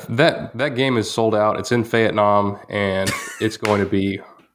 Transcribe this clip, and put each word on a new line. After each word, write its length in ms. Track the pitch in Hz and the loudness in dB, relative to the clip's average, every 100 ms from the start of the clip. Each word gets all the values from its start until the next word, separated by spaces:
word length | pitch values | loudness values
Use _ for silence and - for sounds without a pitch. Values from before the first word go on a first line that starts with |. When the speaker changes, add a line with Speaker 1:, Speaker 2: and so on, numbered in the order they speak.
| - | -2
Speaker 1:
that, 480 | 117 160 - - 113 | 2 2 2 -6 -6
that 180 | 143 123 | -4 0
game 220 | 135 120 | 0 0
is 120 | 104 | 0
sold 260 | - 113 107 | 0 0 2
out. 240 | 107 - | 0 0
It's 120 | 98 | 0
in 120 | 120 | 0
Fayette 320 | 110 117 110 107 | 2 2 2 2
Nam, 420 | 104 101 101 98 - | 4 4 2 -4 -6
and 400 | 104 98 95 95 - - | -2 0 0 -2 -4 -8
Speaker 2:
<laughs> 140 | - | -4
Speaker 1:
it's 160 | 110 - | -4 -2
going 240 | 107 104 | 0 2
to 60 | 98 | 2
be, 320 | 101 98 98 - - _ | 0 0 -4 -10 -20 _